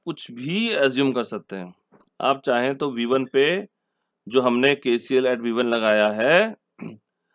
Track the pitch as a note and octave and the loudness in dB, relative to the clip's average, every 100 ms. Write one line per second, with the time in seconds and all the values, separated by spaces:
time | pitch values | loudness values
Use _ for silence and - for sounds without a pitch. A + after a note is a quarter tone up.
0 | F3 D3+ - A#2+ C#3 G3 A3+ E3+ C#3 B2+ | -6 -10 -12 -12 -6 -2 -2 2 2 2
1 | C3+ B2 A2 G#2 - G2 F2+ - _ _ | 0 0 -4 -8 -10 -12 -12 -18 _ _
2 | _ - B2+ C3+ C#3 A#2+ C3 C3+ D3 A#2+ | _ -4 -2 -2 0 0 0 -2 -6 -4
3 | A#2 C3+ B2+ C3+ C#3+ F#3 G#3 _ _ _ | 0 0 0 2 2 0 -6 _ _ _
4 | _ _ - B2+ B2+ A#2+ C3+ C#3 B2+ A#2 | _ _ -2 0 2 2 2 0 0 -2
5 | - C3 B2+ B2 A#2 A2+ A#2+ A#2 A2 G#2+ | 0 0 0 -2 -2 -2 0 0 2 4
6 | G#2 G#2+ B2+ F3 A3 - _ _ - A2 | 2 2 2 4 2 -4 _ _ -16 -16
7 | _ _ _ | _ _ _